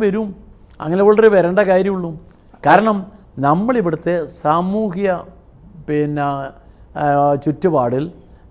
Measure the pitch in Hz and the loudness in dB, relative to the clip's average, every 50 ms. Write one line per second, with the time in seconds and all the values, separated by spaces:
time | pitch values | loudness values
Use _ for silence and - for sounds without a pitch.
0 | 220 202 190 214 220 202 - - - - - - - - - - - 156 170 190 | -2 -2 -2 -2 -6 -8 -10 -14 -20 -20 -20 -20 -20 -20 -16 -10 -6 -2 0 2
1 | 196 208 214 208 220 220 208 185 170 170 185 202 208 185 185 185 190 202 196 185 | 4 4 6 6 6 6 6 4 4 2 2 0 2 2 2 2 2 0 -2 -4
2 | 175 170 156 160 - - - _ _ - - - - 143 160 196 214 220 208 196 | -6 -8 -10 -12 -18 -20 -20 _ _ -20 -18 -2 2 4 4 4 4 2 -2 -2
3 | 185 - - - - - - 131 135 143 151 180 214 240 254 240 185 170 160 156 | -6 -10 -16 -20 -20 -18 -8 -2 0 0 2 2 0 0 0 0 0 -2 -4 -2
4 | - 165 175 175 151 143 - - - 151 156 170 180 185 196 214 220 208 165 185 | -2 -2 -2 -2 -4 -8 -10 -4 -2 0 0 0 -2 -2 -4 -4 -4 -4 -4 -4
5 | 202 190 180 165 - - - - - - - - - - - 160 143 - 151 151 | -4 -4 -4 -4 -8 -14 -20 -20 -20 -20 -20 -20 -20 -20 -20 -16 -8 -6 -4 -2
6 | 147 147 147 147 143 143 139 139 135 139 - - - - - - - - - 147 | -2 -2 -4 -4 -4 -4 -4 -6 -8 -12 -14 -18 -20 -20 -20 -20 -20 -16 -8 -4
7 | 147 147 143 143 143 143 143 139 - 156 143 151 - 185 156 135 123 120 123 135 | -2 0 2 2 2 2 0 0 -2 -4 -4 -2 -2 0 2 0 0 0 -2 -4
8 | 151 175 - - - - - - - - | -4 -6 -10 -16 -20 -20 -20 -20 -20 -16